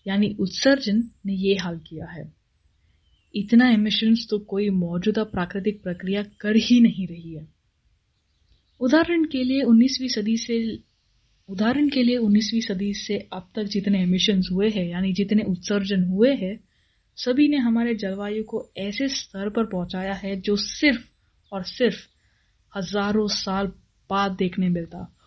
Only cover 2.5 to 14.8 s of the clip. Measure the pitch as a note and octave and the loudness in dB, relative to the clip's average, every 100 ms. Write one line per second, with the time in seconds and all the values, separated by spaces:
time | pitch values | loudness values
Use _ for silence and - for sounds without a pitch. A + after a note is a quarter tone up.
2.5 | _ _ _ _ _ _ _ _ G3+ G3+ | _ _ _ _ _ _ _ _ -8 4
3.5 | A#3 B3+ G#3+ G#3+ - A3+ A3+ - G#3 G#3 | 6 6 6 4 2 2 2 2 -4 -2
4.5 | G3 G#3 F#3 E3+ F3 G#3+ G#3+ G#3+ F#3+ F3 | -2 0 0 0 -2 0 0 -2 -4 -4
5.5 | G3 G3+ G#3 F3+ F3+ F#3 G3+ G3+ - G#3 | -4 -4 -4 -6 -6 -4 -4 -4 -6 0
6.5 | A3 - A#3+ A3+ - F3 E3+ E3 D#3 D#3 | 2 4 6 6 4 -6 -10 -14 -14 -16
7.5 | _ _ _ _ _ _ _ _ _ _ | _ _ _ _ _ _ _ _ _ _
8.5 | _ _ - B3 D#4 E4+ E4+ D#4 C4 B3+ | _ _ -4 2 4 4 2 0 0 0
9.5 | C4+ B3 A3+ C4 C4 B3+ A3 G#3 A3+ A#3 | 2 6 6 6 2 -4 -2 -2 -2 -2
10.5 | A#3 A3+ G#3+ - _ _ _ _ _ - | -4 -4 -8 -12 _ _ _ _ _ -10
11.5 | F#3+ A3 C4+ D4 C4 A#3+ B3 G#3+ G#3 G#3+ | -2 0 2 2 2 2 2 4 4 2
12.5 | A3+ A3+ F#3 G3+ G3 - G3+ - F#3 - | -2 -2 -4 -4 -4 -6 -6 -6 -14 -10
13.5 | A3+ G#3 G3+ G3 G3 F3+ F#3 A3 F#3+ F3+ | -8 -4 -2 0 2 2 2 2 2 0
14.5 | F#3 G#3+ G#3 | 0 0 0